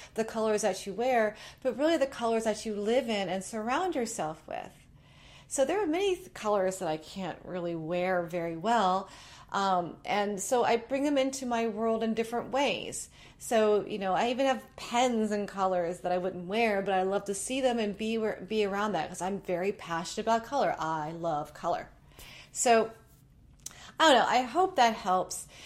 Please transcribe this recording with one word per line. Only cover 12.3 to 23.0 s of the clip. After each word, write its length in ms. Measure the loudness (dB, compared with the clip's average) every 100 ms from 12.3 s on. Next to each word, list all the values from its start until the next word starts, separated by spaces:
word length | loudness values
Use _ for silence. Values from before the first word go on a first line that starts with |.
| -4 -2
ways. 580 | 0 0 0 -6 -10 -12 -16 -20 -14
So, 480 | 0 4 6 4 2
you 80 | -4
know, 160 | 0
I 160 | 2 2
even 160 | 2
have 180 | 2 0 -4 -14
pens 540 | -2 2 4 2 0
and 180 | 0 -4
colors 520 | 0 2 2 0 -2
that 120 | -2
I 60 | 0
wouldn't 260 | -2 -6
wear, 380 | -4 0 2 2
but 100 | 2
I 120 | 2
love 200 | 2 0
to 100 | -2
see 280 | -6 -4 0
them 160 | 2 2
and 180 | -2 -2
be 220 | -2 0
where, 260 | -2 -4 -4
be 200 | 0 0
around 260 | 0 0
that, 160 | -2 -4
'cause 140 | -4
I'm 180 | -4 -4
very 320 | -2 -2 -2
passionate 540 | -4 -4 -6 -4 -4 0
about 180 | 0
color. 320 | 0 0 2 0
I 340 | -2 -2 -4
love 420 | -4 -2 -2 -4
color. 340 | -6 -4 -4 -4 -16 -20 -20 -20 -20 -12
So, 380 | 0 6 6 4 -4